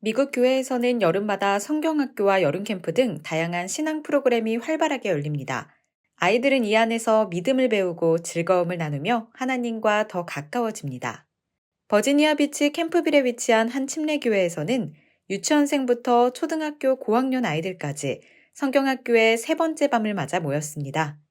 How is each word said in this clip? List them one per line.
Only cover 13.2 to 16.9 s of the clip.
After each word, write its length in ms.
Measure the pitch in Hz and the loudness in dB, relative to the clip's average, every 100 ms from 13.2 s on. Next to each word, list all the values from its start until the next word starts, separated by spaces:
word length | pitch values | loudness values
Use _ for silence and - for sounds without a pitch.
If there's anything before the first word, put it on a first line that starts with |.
위치한 440 | 254 240 - 226 226 | 4 -2 2 2 2
한 200 | 262 269 | -2 -6
침례교회에서는 1040 | - 302 302 247 208 175 170 156 254 160 - _ _ _ | -4 -2 -2 0 2 0 -2 -2 -2 -4 -10 _ _ _
유치원생부터 1040 | 196 - 302 285 294 262 240 247 240 247 | -6 2 2 4 0 0 0 2 4 4
초등학교 680 | 247 320 320 311 294 269 | 2 -4 -2 -4 -2 -2